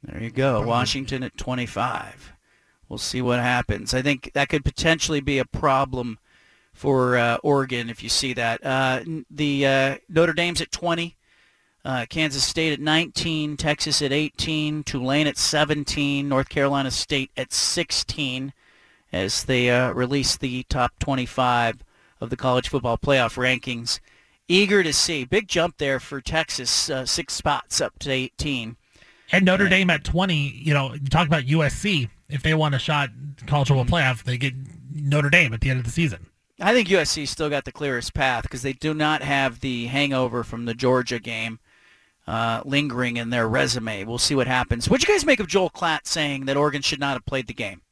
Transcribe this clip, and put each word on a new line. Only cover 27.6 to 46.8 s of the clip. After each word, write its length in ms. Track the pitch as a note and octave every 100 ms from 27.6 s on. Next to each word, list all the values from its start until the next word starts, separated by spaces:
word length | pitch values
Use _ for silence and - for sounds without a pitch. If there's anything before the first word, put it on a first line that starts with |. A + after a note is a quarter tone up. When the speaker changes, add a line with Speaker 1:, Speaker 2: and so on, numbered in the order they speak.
| - -
Speaker 1:
up 180 | C3+ -
to 120 | C#3+
eighteen. 640 | C3 C3 - D3 C3+ A2+ A#2 _ _ - _ -
Speaker 2:
And 140 | F#3 F#3
Notre 180 | F#3+
Speaker 1:
Yeah. 60 | G3
Speaker 2:
Dame 200 | F#3 F#3
at 140 | D#3
twenty, 460 | - D#3+ F#3+ D#3 C#3+
you 240 | B2 D3+
know, 200 | C#3+ C3+
you 140 | C#3 C#3
talk 200 | D3+ E3
about 200 | D#3 B2+
U 160 | D#3+
S 100 | D3 -
C. 340 | G3+ F3 A#2 - _
If 120 | C#3+
they 100 | D#3
want 200 | D#3+ D3+ C3+
a 40 |
shot 300 | - D3 C#3 A2 C#3+ C#3 A2+
college 200 | D3 C#3
football 160 | C#3 B2
Speaker 1:
Mm-hmm. 80 |
Speaker 2:
playoff, 300 | E3 C3 B2
they 140 | - B2
get 160 | C3+ C3 C3+ - B2+
Notre 380 | D3+ C#3+ D3 C#3+
Dame 240 | E3+ D3
at 80 | A2+
the 80 | C3+
end 100 | B2+
of 60 | A#2+
the 60 |
season. 360 | E3 D#3+ F#2 - _ _ _
Speaker 1:
I 140 | F#3
think 160 | B3 F#3
U 80 | F#3
S 120 | D3
C 140 | D#3+ C#3
still 240 | - D3+
got 140 | C#3+ C3+
the 60 |
clearest 420 | - C#3+ B2 A2+
path 360 | - C3+ A#2+ -
'cause 120 | C3
they 100 | C3+
do 200 | C3 D3+
not 280 | D#3 D3+ D#3
have 360 | C#3+ C#3 C3+ A#2+
the 240 | C#3 A#2+ A#2
hangover 560 | C3+ C#3+ C3+ B2+ A#2+
from 220 | A2 A#2 A#2
the 80 |
Georgia 460 | A2+ B2 B2+ B2 A#2+
game, 400 | A2 A2+ A2+ A2+ _ _ _ _ _ _ -
uh, 340 | A2+ A#2 A2+ C#3
lingering 520 | C#3 D3 A#2+ B2 A#2+
in 120 | A#2
their 180 | B2 A2+
resume. 560 | B2 C3+ B2 A2+ G#2+
We'll 140 | G#2 A#2+
see 180 | - C#3
what 120 | A#2+
happens. 400 | B2+ B2 A#2 -
What'd 180 | C4 C4
you 60 |
guys 120 | G#4 D4
make 140 | B3+
of 80 | F#3
Joel 220 | G3 F3+
Klatt 360 | - E3+ D#3 -
saying 400 | F3 D3 C#3 C3+
that 120 | C#3
Oregon 240 | D3 C#3+